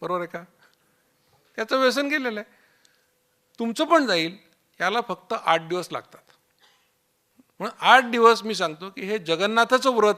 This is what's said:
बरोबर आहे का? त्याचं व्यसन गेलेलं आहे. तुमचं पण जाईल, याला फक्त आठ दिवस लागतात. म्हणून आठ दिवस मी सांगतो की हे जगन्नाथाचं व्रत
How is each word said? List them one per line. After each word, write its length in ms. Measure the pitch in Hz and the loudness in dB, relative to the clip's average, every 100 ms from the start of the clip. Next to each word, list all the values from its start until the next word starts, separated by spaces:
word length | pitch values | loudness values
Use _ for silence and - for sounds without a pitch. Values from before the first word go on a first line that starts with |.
बरोबर 160 | 165 180 | -8 -8
आहे 80 | 170 | -8
का? 180 | 170 175 _ _ _ _ _ _ _ _ _ _ - | -14 -18 _ _ _ _ _ _ _ _ _ _ -12
त्याचं 220 | 220 262 | -4 2
व्यसन 280 | 262 247 285 | 2 0 -2
गेलेलं 340 | 302 254 208 | -4 -4 -8
आहे. 120 | 220 _ _ _ _ _ _ _ _ _ _ - | -14 _ _ _ _ _ _ _ _ _ _ -8
तुमचं 260 | 233 226 | -8 -4
पण 220 | 311 330 247 | 2 2 4
जाईल, 300 | 175 160 196 _ _ _ - | 0 -2 -8 _ _ _ -6
याला 200 | 175 214 | -4 -2
फक्त 340 | 170 180 - 226 | -6 -10 -8 -6
आठ 160 | 165 165 | 0 0
दिवस 280 | 165 180 165 | 0 -8 -6
लागतात. 280 | 135 - - _ _ _ _ _ _ _ _ _ _ _ _ _ _ | -12 -12 -20 _ _ _ _ _ _ _ _ _ _ _ _ _ _
म्हणून 180 | 214 - | -12 -4
आठ 240 | 185 254 | 4 6
दिवस 380 | 240 233 226 220 | 4 4 4 4
मी 120 | 214 | -2
सांगतो 360 | 185 170 156 190 | -6 -6 -8 -16
की 120 | - | -12
हे 160 | 196 214 | -8 -8
जगन्नाथाचं 720 | 160 165 202 226 226 254 262 | -4 -2 0 0 2 2 2
व्रत 240 | 233 214 | 2 2